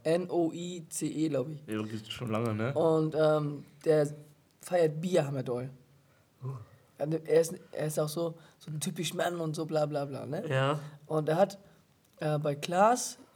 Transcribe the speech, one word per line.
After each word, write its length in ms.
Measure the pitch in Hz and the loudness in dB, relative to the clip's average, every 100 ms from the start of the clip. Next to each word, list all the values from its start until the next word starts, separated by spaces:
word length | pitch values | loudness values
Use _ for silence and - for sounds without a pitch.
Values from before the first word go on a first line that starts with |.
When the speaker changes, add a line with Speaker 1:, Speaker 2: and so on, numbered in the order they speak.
Speaker 1:
N 260 | 156 170 180 | 0 0 2
O 220 | 175 165 | 0 0
I 340 | 143 175 180 160 | -2 -8 -10 -10
C 200 | - 156 | -6 -4
E, 200 | 147 156 | 0 0
glaub 180 | 139 135 | 0 -2
ich. 180 | 151 - | -6 -6
Speaker 2:
Ja, 120 | 107 | -4
das 60 | 107 | -4
gibt's 200 | 110 110 | -8 -10
schon 180 | - 123 | -8 -2
lange, 240 | 110 117 | 0 0
ne? 180 | 107 113 | 0 -2
Speaker 1:
Und, 420 | 143 165 160 156 151 | 2 2 4 2 2
ähm, 460 | 156 151 147 143 - - | 4 4 0 -6 -12 -4
der 220 | 165 156 147 151 - _ _ _ | 2 4 4 -2 -16 _ _ _
feiert 400 | - 185 160 151 | -2 2 2 2
Bier 260 | 180 175 139 | 0 2 2
hammerdoll. 420 | 139 123 120 131 - _ _ _ _ _ _ | -2 -2 -4 -6 -12 _ _ _ _ _ _
Speaker 2:
Uh. 60 | 127 131 - - _ - | -10 -10 -14 -20 _ -8
Speaker 1:
Er, 100 | 147 160 - | -4 -2 4
er 140 | 156 | 4
ist, 120 | 160 - - | 4 -2 -10
er 140 | - 151 | -4 -2
ist 100 | 156 | 0
auch 100 | 151 | -2
so, 300 | - 165 165 - _ | -2 -4 -6 -16 _
so 120 | - | -10
ein 100 | 151 | -6
typisch 320 | 190 - 160 | -4 -4 -4
Mann 260 | 180 170 175 | -2 -2 -2
und 160 | 160 | -4
so 120 | 151 156 | -4 -2
bla 180 | 156 | 0
bla 220 | 151 147 139 | 0 0 -4
bla, 180 | 127 | -6
ne? 180 | 113 156 220 | -8 -6 -2
Speaker 2:
Ja. 320 | 131 135 151 - - | 2 2 0 -4 -14
Speaker 1:
Und 240 | - 156 151 | -4 -2 2
er 80 | 160 | 4
hat, 220 | 196 - - _ _ _ _ - | 2 0 -18 _ _ _ _ -6
äh, 180 | 156 151 | -2 0
bei 160 | 147 | 0
Klaas, 640 | 143 147 175 214 247 - - - | -2 0 4 6 4 -2 -10 -18